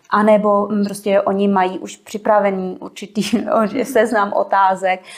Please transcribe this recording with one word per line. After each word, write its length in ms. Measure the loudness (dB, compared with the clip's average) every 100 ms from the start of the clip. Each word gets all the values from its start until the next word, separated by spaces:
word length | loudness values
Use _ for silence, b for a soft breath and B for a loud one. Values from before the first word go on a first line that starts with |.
| B
A 120 | 0
nebo, 460 | 4 4 4 2 0
m, 120 | -2
prostě 360 | -4 -4 0 0
oni 280 | 2 0 2
mají 300 | 2 0 -2
už 180 | -12 -16
připravený 800 | -12 -6 2 2 2 -2 -6 -8
určitý 420 | -12 -16 -10 -6
<laughs> 600 | -2 -2 0 0 0 -2
seznam 480 | -2 0 2 0 0
otázek, 680 | -2 0 2 2 2 -2 -4 B